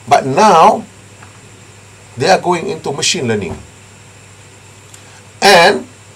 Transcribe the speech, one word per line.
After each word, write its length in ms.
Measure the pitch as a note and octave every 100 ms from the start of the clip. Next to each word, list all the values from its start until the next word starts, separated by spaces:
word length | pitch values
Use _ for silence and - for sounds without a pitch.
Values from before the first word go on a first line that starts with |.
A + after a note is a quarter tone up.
But 180 | - - C3+
now, 560 | C#3+ G#3+ E3 C#3 - - - - - - - - - - - - - - -
they 80 | D3
are 80 | F#3
going 320 | E3+ F3 D3+
into 240 | - D#3+
machine 320 | C#3+ D#3 F3+
learning. 320 | B2+ G#2 F2 D2+ - - - - - - - - - - - - - - - - - -
And 480 | G3 F#3+ E3+ A3+ - - -